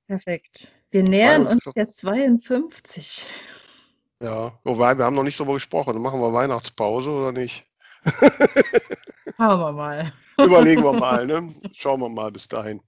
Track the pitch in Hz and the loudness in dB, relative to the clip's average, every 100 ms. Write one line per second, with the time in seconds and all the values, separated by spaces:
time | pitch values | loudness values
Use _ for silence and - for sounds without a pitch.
0 | - 190 - 170 _ - - _ _ 196 | -10 -10 -8 -10 _ -20 -20 _ _ 0
1 | 185 190 240 302 - 240 139 - 220 - | 2 4 4 4 4 0 0 -4 -6 -6
2 | 185 226 269 233 - 254 330 - - - | -4 0 2 2 0 -4 -4 -12 -20 -16
3 | 147 - - - - - _ _ _ _ | -14 -12 -14 -18 -20 -20 _ _ _ _
4 | _ _ 117 110 117 117 127 117 120 131 | _ _ -10 -8 -8 -8 -4 0 2 2
5 | 123 139 139 - 143 139 - 165 135 113 | 0 0 -4 -4 -4 -6 -4 -6 -4 -6
6 | 123 135 117 117 135 117 - - 104 120 | -6 -4 -2 0 -2 -4 -8 -6 -4 -2
7 | 135 143 135 123 123 - - _ _ _ | -4 -6 -6 -6 -8 -12 -20 _ _ _
8 | 160 - - - - - - - - - | -6 4 4 6 2 2 2 0 -2 -8
9 | - - - - 226 185 160 147 147 147 | -14 -20 -16 -2 2 2 -2 -6 -8 -8
10 | 160 - _ - 185 175 160 160 143 120 | -10 -12 _ 2 6 8 8 6 4 2
11 | 127 123 127 160 170 151 196 - 139 135 | 0 0 -2 -4 -6 -14 -18 -8 -4 -4
12 | 120 113 107 98 - 113 107 107 | -4 -8 -10 -10 -10 -10 -8 -12